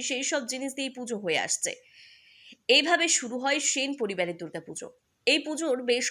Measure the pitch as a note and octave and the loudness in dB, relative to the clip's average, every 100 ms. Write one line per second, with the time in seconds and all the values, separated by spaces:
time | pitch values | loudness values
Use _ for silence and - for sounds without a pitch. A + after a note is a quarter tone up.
0 | A#3+ C4 C#4 E4 A3+ B3+ C4+ C4+ C4+ B3+ | -2 -2 0 -2 -2 -4 -4 -4 -6 -6
1 | A#3 G#3+ F#3+ C#3+ F2+ - - - - - | -6 -4 0 0 0 -2 -4 -8 -14 -20
2 | - - _ - - - - C#4 D4+ E4+ | -20 -20 _ -20 -20 -6 4 6 6 4
3 | E4 - A#3+ B3 C4 D4 - C#4 C4+ C#4 | 4 2 0 -2 0 2 2 0 -2 -2
4 | G#3+ F#3 F3 E3+ E3 E3 E3+ D#3+ - - | -2 0 -2 -4 -8 -10 -10 -12 -14 -16
5 | _ _ - D#4 D4+ D4+ D#4+ B3 B3 B3 | _ _ 2 2 2 -4 0 0 2 0
6 | A#3+ | 0